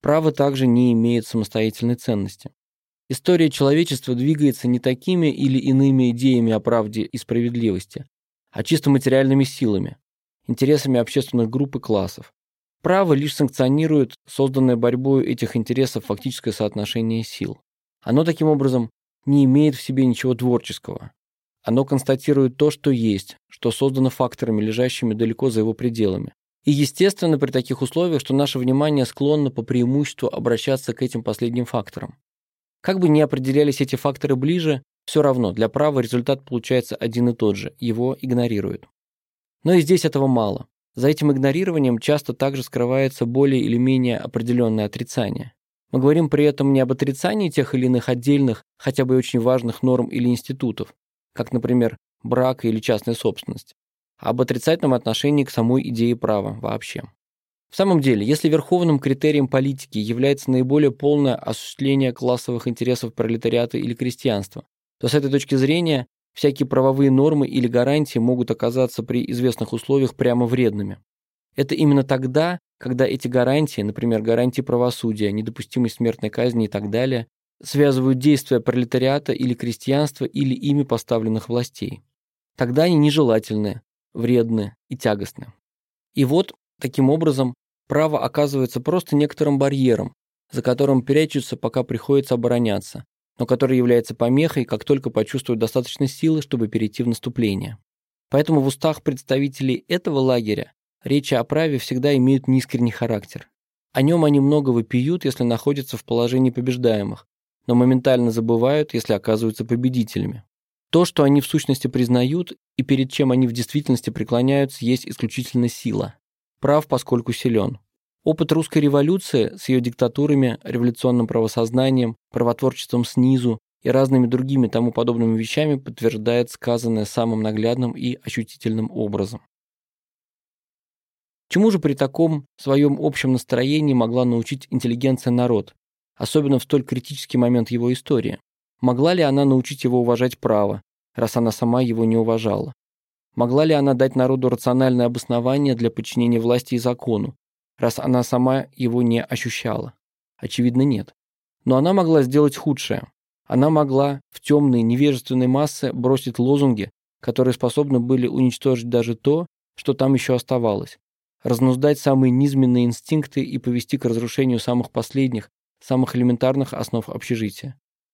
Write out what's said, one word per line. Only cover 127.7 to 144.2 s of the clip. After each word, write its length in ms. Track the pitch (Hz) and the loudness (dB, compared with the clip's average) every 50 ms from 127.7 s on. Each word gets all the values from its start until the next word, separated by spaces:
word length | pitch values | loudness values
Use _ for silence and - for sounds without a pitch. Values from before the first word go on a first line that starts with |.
| 123 127 127 120 | 0 0 -2 -4
и 220 | - - 123 123 123 - | -4 -6 -6 -6 -6 -6
ощутительным 680 | - 113 - 120 110 - - - - 117 110 110 110 110 | -10 -8 -8 -8 -8 -8 -10 -8 -4 -4 -2 -2 -4 -4
образом. 520 | - - 110 104 101 104 98 104 117 - _ _ _ _ _ _ _ _ _ _ _ _ _ _ _ _ _ _ _ _ _ _ _ _ _ _ _ _ _ _ _ _ _ _ _ _ _ _ _ _ _ - | -4 -6 -6 -4 -2 -4 -4 -6 -8 -14 _ _ _ _ _ _ _ _ _ _ _ _ _ _ _ _ _ _ _ _ _ _ _ _ _ _ _ _ _ _ _ _ _ _ _ _ _ _ _ _ _ -4
Чему 200 | - 175 208 226 | 0 2 4 4
же 80 | 196 170 | 2 2
при 160 | 156 143 135 | 0 -2 0
таком 520 | - 139 135 - - 165 160 160 147 139 _ _ | 0 -2 -2 0 0 0 0 0 -2 -6 _ _
своем 420 | _ - 139 135 143 147 143 139 - | _ -2 0 2 4 4 2 2 0
общем 340 | 151 156 143 - - 131 | -2 -4 -2 -2 0 0
настроении 640 | 131 120 - - 131 123 127 135 151 156 151 147 131 | 0 0 -2 -2 -2 0 0 0 0 0 2 2 2
могла 300 | 123 113 117 120 127 127 | 2 2 2 0 0 0
научить 420 | 123 117 117 113 - 139 131 - - | 2 0 0 -2 -4 -8 -10 -8 -6
интеллигенция 600 | - 127 - 120 117 123 131 131 131 123 - 127 | -6 -2 -2 -2 -2 0 0 0 0 0 0 -2
народ, 440 | 120 123 123 120 117 101 98 - _ _ _ _ _ _ _ _ _ | 0 0 2 2 0 0 -2 -4 _ _ _ _ _ _ _ _ _
особенно 420 | - - - - 156 143 139 139 123 | -10 -6 0 0 0 2 2 0 0
в 40 | |
столь 200 | - - 151 139 | 0 0 0 0
критический 540 | - - 131 127 - - 147 - - - - | 0 0 -6 -6 -6 -10 -14 -14 -10 -4 0
момент 340 | 123 123 120 123 120 113 - | 2 2 4 2 2 0 0
его 220 | 123 117 120 123 | -2 -2 0 0
истории? 480 | 127 - - - 147 117 92 - 98 - _ _ _ _ _ _ _ - | -2 -2 -2 -2 -2 0 -2 -4 -8 -8 _ _ _ _ _ _ _ -2
Могла 340 | 127 123 123 123 143 170 185 | 0 0 2 4 4 2 4
ли 80 | 180 | 4
она 220 | 156 139 135 139 143 | 2 2 4 4 4
научить 400 | 139 131 131 123 - 139 - - | 4 4 2 2 -2 -6 -2 -2
его 160 | 123 123 123 | 0 2 2
уважать 380 | 120 120 120 117 127 123 - - | 2 2 2 2 0 -2 -2 -4
право, 440 | - 131 110 104 101 101 107 104 _ _ _ _ _ _ - | -2 0 2 2 2 0 -2 -6 _ _ _ _ _ _ -4
раз 220 | - 117 110 - | -4 -4 -2 0
она 160 | 123 117 113 | 0 0 0
сама 300 | 104 - 123 117 120 127 | 0 0 0 0 2 2
его 220 | 127 117 113 113 113 | 0 0 0 0 2
не 120 | 113 113 | 2 2
уважала? 560 | 113 110 117 113 113 113 107 101 101 - 151 - _ _ _ _ _ _ _ _ _ _ _ - | 2 2 0 0 0 0 -2 -2 -2 -4 -8 -10 _ _ _ _ _ _ _ _ _ _ _ -2
Могла 280 | 120 120 120 127 143 156 | -2 0 2 2 2 4
ли 80 | 160 156 | 4 4
она 200 | 143 139 139 131 | 4 4 2 2
дать 220 | 123 131 131 - | 2 2 0 2
народу 320 | 127 | 2